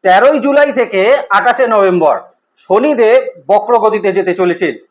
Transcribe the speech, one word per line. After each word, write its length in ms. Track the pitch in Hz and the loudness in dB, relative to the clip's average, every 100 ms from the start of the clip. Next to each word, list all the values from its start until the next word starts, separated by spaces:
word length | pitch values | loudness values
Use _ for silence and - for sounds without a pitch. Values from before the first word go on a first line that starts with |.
তেরোই 340 | 190 190 254 302 | 2 4 2 0
জুলাই 320 | 269 285 285 | 0 0 0
থেকে 280 | 220 233 196 202 294 285 | -2 -4 -2 0 0 0
আঠাশে 360 | 202 247 240 240 | 0 0 -2 0
নভেম্বর 480 | 214 196 180 156 120 - _ _ _ | 0 0 2 0 -2 -8 _ _ _
শনিদেব 600 | _ 196 285 262 220 254 254 - 147 | _ -2 0 0 2 2 0 -14 -2
বক্রগতিতে 600 | 202 220 233 214 214 190 | -2 0 0 0 -2 -2
যেতে 220 | 185 180 | -2 -4
চলেছেন 400 | 180 180 170 170 120 _ | -2 -2 -2 -6 -6 _